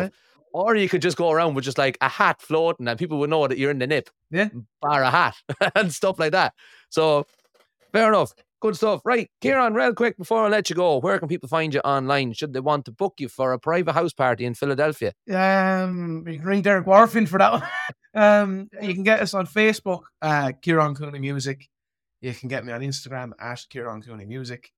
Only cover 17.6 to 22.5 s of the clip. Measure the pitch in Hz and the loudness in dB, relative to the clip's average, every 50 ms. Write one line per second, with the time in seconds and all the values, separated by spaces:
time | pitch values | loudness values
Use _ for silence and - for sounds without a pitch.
17.6 | - - - - - - - _ _ _ - 220 208 208 208 208 208 196 190 190 | -2 -6 -8 -8 -8 -8 -10 _ _ _ 0 4 6 6 6 6 4 0 -4 -6
18.6 | 196 214 - - - 202 180 185 190 208 220 220 220 190 - 196 185 151 - 214 | -8 -12 -12 -8 -6 -4 -4 -2 2 2 2 2 2 0 -2 -4 -4 -2 0 2
19.6 | 214 214 214 - - 196 180 170 - - _ _ - 156 151 147 143 131 131 - | 2 2 2 0 -2 -6 -6 -6 -8 -12 _ _ -2 0 0 0 0 -2 -4 -4
20.6 | - 170 165 160 151 151 143 135 151 147 143 143 135 139 143 139 131 139 135 139 | -2 0 2 2 2 2 0 -6 -10 -12 -10 -8 -6 -6 -4 -4 -4 -6 -8 -8
21.6 | - _ _ _ _ _ _ _ _ _ _ _ - 127 120 - - 127 | -12 _ _ _ _ _ _ _ _ _ _ _ -12 -10 -10 -10 -10 -8